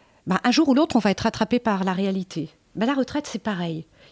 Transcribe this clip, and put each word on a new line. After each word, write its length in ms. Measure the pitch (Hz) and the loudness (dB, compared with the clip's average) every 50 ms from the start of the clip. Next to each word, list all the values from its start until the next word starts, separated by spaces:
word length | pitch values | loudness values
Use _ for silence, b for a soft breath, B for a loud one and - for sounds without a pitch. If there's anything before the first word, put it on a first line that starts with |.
| b b b b b | b b b b b
Ben, 120 | - 185 - | -2 -2 0
un 80 | - 247 | 2 2
jour 180 | 247 - 330 277 | 4 4 4 4
ou 60 | 254 | 4
l'autre, 220 | 262 320 - - | 4 4 4 2
on 40 | 247 | 2
va 100 | 196 208 | 2 2
être 100 | 190 - | 2 2
rattrapé 400 | - 226 - - 220 - - 247 | 0 -2 0 0 0 0 0 0
par 240 | - 233 202 185 190 | 2 0 0 0 0
la 80 | 190 | -2
réalité. 580 | 185 180 196 196 190 190 185 - - 165 143 156 _ _ _ _ - | -2 -2 -2 -2 -2 -4 -6 -6 -6 -8 -8 -8 _ _ _ _ -6
Ben, 120 | - 214 | -4 -2
la 80 | 233 285 | 0 0
retraite, 320 | 269 247 - - 294 294 | 0 -2 -2 -4 -6 -6
c'est 120 | - - 208 | -6 -8 -8
pareil. 480 | - 220 208 175 175 170 165 156 160 _ b b b b | -6 -4 -4 -4 -4 -4 -6 -8 -10 _ b b b b